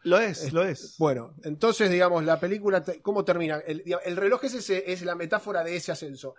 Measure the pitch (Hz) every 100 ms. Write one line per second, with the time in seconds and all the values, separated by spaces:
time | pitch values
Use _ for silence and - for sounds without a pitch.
0 | 170 185 220 160 147 165 185 139 - -
1 | 156 123 117 - 156 151 226 220 202 180
2 | 180 170 156 160 175 202 202 185 170 160
3 | 202 202 185 175 160 151 156 156 175 175
4 | 180 175 196 247 269 247 208 185 170 180
5 | 175 170 165 208 208 180 165 180 - 156
6 | 151 135 131